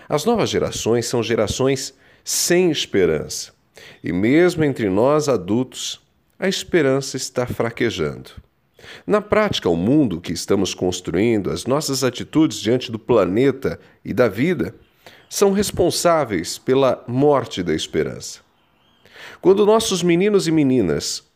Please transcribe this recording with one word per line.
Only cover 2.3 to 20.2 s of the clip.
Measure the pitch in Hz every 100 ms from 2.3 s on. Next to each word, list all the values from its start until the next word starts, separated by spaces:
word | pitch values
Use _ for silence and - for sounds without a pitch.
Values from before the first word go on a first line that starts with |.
| - - 175 180
esperança. | 147 - 101 87 76 73 - - _ _ - - -
E | -
mesmo | 87 110 151 180 156
entre | 147 123 104
nós | 95 127 151 147
adultos, | 113 87 113 127 - - - _ _ _ -
a | 190
esperança | 190 - 180 135 135 135 131
está | - - 120
fraquejando. | 101 117 - 117 92 73 65 65 - _ _ _ _ - - -
Na | 208
prática, | 202 208 208 - 95
o | 85
mundo | 92 156 127 82
que | -
estamos | 90 - 101 92
construindo, | - 92 90 - 82 117 110 87
as | 82 113
nossas | 139 151 135
atitudes | 127 - 98 151 156 -
diante | 101 127 -
do | 113
planeta | - 117 87 101 139 135 95 80 - _
e | -
da | 95 120
vida, | 104 160 156 78 - _ _ - - -
são | - 202
responsáveis | 196 202 - 175 - - 160 131 92 87 -
pela | - 131 131 - -
morte | 123 147 139 135 -
da | 85
esperança. | 80 - 85 69 57 - - _ _ _ _ _ _ _ - - -
Quando | 175 196 208
nossos | 220 220 185
meninos | 175 170